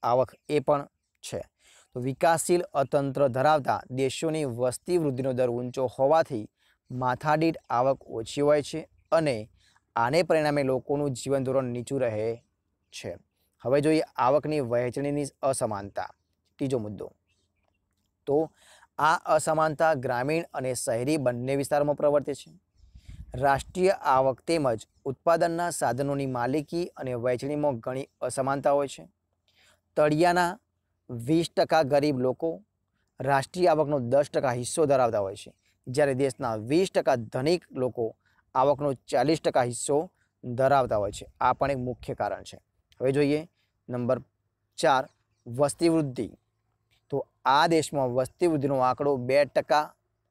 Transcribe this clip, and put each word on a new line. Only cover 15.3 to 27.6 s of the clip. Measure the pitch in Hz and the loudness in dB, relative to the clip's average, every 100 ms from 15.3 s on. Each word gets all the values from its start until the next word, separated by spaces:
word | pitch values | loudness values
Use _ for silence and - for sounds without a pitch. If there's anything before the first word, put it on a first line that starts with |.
| - | -4
અસમાનતા, | 135 131 117 104 101 98 92 _ _ _ _ - | -2 -2 -2 -4 -8 -10 -12 _ _ _ _ -8
ત્રીજો | 139 131 | -4 -4
મુદ્દો. | 107 98 - - _ _ _ _ _ _ _ _ _ _ - | -4 -10 -14 -18 _ _ _ _ _ _ _ _ _ _ -2
તો | 143 156 _ _ _ _ - | 0 -2 _ _ _ _ 0
આ | 147 175 | 2 2
અસમાનતા | - 156 165 160 160 143 160 | 2 0 2 2 0 2 2
ગ્રામીણ | 151 127 120 135 160 165 | 2 -2 -2 -2 -2 -4
અને | 147 131 | -6 -6
શહેરી | 120 - 113 127 156 | -4 -4 -2 0 0
બંને | 123 120 127 139 | 0 -2 -2 -2
વિસ્તારોમાં | 135 147 147 | 0 0 0
પ્રવર્તે | 143 147 143 147 | 2 2 2 0
છે. | 135 - 165 _ _ - - - - - | -8 -12 -20 _ _ -20 -20 -20 -18 -14
રાષ્ટ્રીય | 123 139 135 - 185 185 | -2 2 2 -2 0 2
આવક | 190 156 131 135 123 | 2 2 4 2 0
તેમજ | - 165 135 113 - _ | -2 0 0 -2 -6 _
ઉત્પાદનના | 139 127 - 165 170 165 175 | -10 -2 2 2 2 0 -4
સાધનોની | - 135 123 143 139 135 | -2 -2 -2 -2 -4 -4
માલિકી | 127 120 147 147 170 180 | -4 -2 -2 -4 -6 -6
અને | - 135 | -8 -8
વહેંચણીમાં | 123 123 127 139 147 | -4 -2 -2 -4 -2